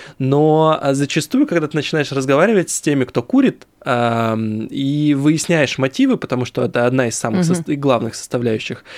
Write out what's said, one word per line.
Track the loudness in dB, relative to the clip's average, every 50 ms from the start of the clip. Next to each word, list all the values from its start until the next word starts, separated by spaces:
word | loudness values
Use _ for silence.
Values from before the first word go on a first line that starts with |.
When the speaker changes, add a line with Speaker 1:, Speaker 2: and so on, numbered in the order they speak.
| -20 -16 -8 -6
Speaker 1:
Но, | -2 0 2 2 4 4 4 4 4 2 2 0
а, | 0 0 0
зачастую, | 0 -2 -2 -2 -2 -2 0 0 0 0 2
когда | 0 -2 -2 -2
ты | -2 -4
начинаешь | -4 -2 -2 -2 -2 -2
разговаривать | -2 -2 0 2 2 4 4 4 2 2 0 0
с | -4 -4
теми, | -2 0 0 2 0
кто | 0 -2 -4 -2
курит, | 0 2 2 4 2 0 -2 -8 -20 _ _
ам, | -4 -2 0 0 2 0 0 0 0 0 -2 -2 -2 -4 -4 -6 -6 -6
и | -6 -4 -2 -2 0 0 2 2 2
выясняешь | 2 2 2 2 2 0 0 0 2 0 0 0 -2
мотивы, | -2 -2 0 2 2 2 2 0
потому | -2 -4 -4 -4 -4
что | -4 -2 -2 -2
это | -2 0 0 0
одна | 2 2 2 0 0
из | -2 -4
самых | -4 -2 0 0 2 2
Speaker 2:
Мгм. | 0
Speaker 1:
сос-, | 0 -2 -4
и | -4
главных | 0 2 2 2 2 0 -4 -8
составляющих. | -10 -10 -6 -4 -2 -2 -2 -2 -2 -4 -8 -12 -12 -14 -18 -20